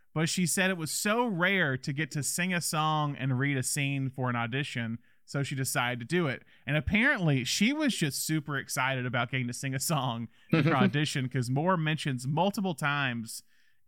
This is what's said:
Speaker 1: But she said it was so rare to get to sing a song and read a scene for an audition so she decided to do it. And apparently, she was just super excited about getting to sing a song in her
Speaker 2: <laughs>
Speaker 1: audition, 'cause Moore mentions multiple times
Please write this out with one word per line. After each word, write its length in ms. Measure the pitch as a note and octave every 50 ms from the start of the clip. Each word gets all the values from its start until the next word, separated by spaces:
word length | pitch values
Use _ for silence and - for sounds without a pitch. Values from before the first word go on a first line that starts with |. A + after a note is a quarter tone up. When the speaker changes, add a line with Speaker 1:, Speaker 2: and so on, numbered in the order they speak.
| _ _ -
Speaker 1:
But 140 | D3+ E3 D#3
she 180 | - F#3 F3+
said 240 | D#3+ - G3 F#3 F#3
it 60 | F#3+
was 160 | E3+ D#3 - -
so 340 | - - G#3 G#3+ A#3+ B3
rare 500 | A#3+ G3 E3 F3 F#3 G3 F#3+ E3+ C#3 C3
to 160 | B2+ - D#3+ C#3
get 200 | C#3+ D#3+ - -
to 100 | D3+ C3
sing 320 | - - - F3 F#3 F#3
a 60 | F3
song 560 | - - - D#3 D#3 D#3 D#3 D3+ D3+ D3 C#3 -
and 180 | C3 C3+ C3
read 200 | B2 C#3 C#3+ C#3+
a 80 | C3 B2+
scene 460 | - - D3+ C#3 C#3 C#3 C3+ C3+ B2+ C3
for 160 | - B2+ B2
an 60 | A#2+
audition 600 | A#2+ A#2 A#2 A#2+ C3+ C#3 - - B2+ A#2 A2+ A#2 - _ _ _ _ _ -
so 140 | - C#3+ B2+
she 120 | - C#3+
decided 460 | C3 C3+ - - D3 B2 B2 B2+ A#2+
to 60 | A#2+
do 200 | A2+ E3 F3+ E3+
it. 160 | C#3 A#2+ - - _ - - -
And 80 | - C#3+
apparently, 720 | D3+ - - G3+ G#3 A#3+ C#4+ D4 G#3+ F3 D#3 C#3 C3 A#2
she 280 | - - - G3+ B3 D4
was 200 | D#4 D#4 C4 -
just 300 | - E3 C#3 - - -
super 300 | - D#3 D#3 - D3+ C#3+
excited 480 | C3+ A2 - - C#3+ B2+ C3 C3+ B2+ B2
about 260 | B2+ A2+ A#2+ A#2+ B2
getting 160 | - B2+ B2
to 60 | A#2+ A#2+
sing 220 | - - C3+ C3
a 40 | C3+
song 500 | - - D#3 C#3+ B2+ B2+ A#2 A#2 A#2 - _ _ - -
in 140 | - D#3+ C#3+
her 100 | E3 D3+
Speaker 2:
<laughs> 0 |
Speaker 1:
audition, 520 | C3 B2+ B2 B2+ D3 D#3 - - D3 C3 B2
'cause 220 | - C3 A#2+ B2
Moore 260 | C3 C#3+ D#3+ F#3 F#3+
mentions 500 | E3+ D#3 D#3 D#3+ D3 - D3+ C3 A#2+ B2+
multiple 480 | C3+ C#3+ D#3+ F3+ G3+ - A#3 F#3+ F#3+ E3
times 680 | - D#3 C#3+ C#3+ C#3+ C#3 B2+ A#2+ A#2 A2 A2+ - - - _ - - _ _ _ _ _